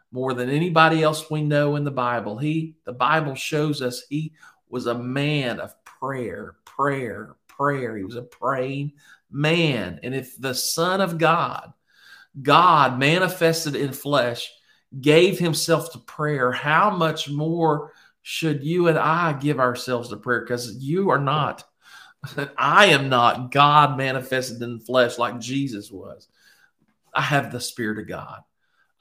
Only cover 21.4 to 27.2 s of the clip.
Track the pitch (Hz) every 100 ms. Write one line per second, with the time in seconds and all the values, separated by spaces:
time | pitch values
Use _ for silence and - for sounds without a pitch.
21.4 | 135 - - _ _ - - _ - -
22.4 | 143 - 135 175 202 143 135 127 120 120
23.4 | 127 139 147 147 143 135 135 131 123 131
24.4 | 123 117 120 117 - 127 117 117 117 123
25.4 | 113 135 139 104 - 95 95 - _ _
26.4 | _ _ _ _ _ _ _ -